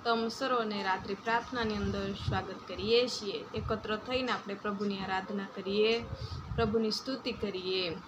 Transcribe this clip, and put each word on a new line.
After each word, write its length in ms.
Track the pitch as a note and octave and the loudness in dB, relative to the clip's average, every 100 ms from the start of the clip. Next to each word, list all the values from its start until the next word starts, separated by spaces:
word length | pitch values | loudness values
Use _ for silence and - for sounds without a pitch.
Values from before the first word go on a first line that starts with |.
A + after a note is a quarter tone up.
તમ 240 | A#3 A3+ A3+ | 4 2 2
સર્વને 560 | A3 C4+ B3 A3 G#3 | 0 0 2 2 0
રાત્રિ 300 | G3 F#3 - | 0 0 0
પ્રાર્થનાની 640 | G3+ - A#3 A#3 B3+ A3+ G#3 | -4 2 0 0 -2 0 0
અંદર 380 | G3+ G3 G3 | 0 0 -2
સ્વાગત 540 | G3 - G3+ F#3+ F#3+ - | -2 0 0 -2 -8 -8
કરીએ 400 | F3+ G3 A#3 B3 | -4 4 6 6
છીએ. 380 | - G3+ E3 - G#3+ | 0 -4 -4 -4 -4
એકત્ર 400 | G#3 G#3+ A3 G#3+ | -2 -2 0 -4
થઈને 360 | G#3+ C4 B3+ | 0 0 0
આપણે 220 | G3 G3 | -2 -2
પ્રભુની 460 | G3 G#3 G3+ G#3 G3 | -4 -4 -2 0 -2
આરાધના 480 | F#3+ F#3+ F#3+ G3+ G3 - | -2 -2 -2 -4 -4 -6
કરીએ, 500 | F#3+ G3+ G#3+ A#3 A#3 - - - - - | -2 4 4 4 0 -6 -6 -8 -4 2
પ્રભુની 360 | A#3 A3 A3 | 4 4 2
સ્તુતિ 400 | G3+ - C4 - | 0 -2 -4 -2
કરીએ. 580 | G#3 G#3 F#3 F#3 F#3 F3+ D#3+ | -2 -2 -2 0 0 0 -2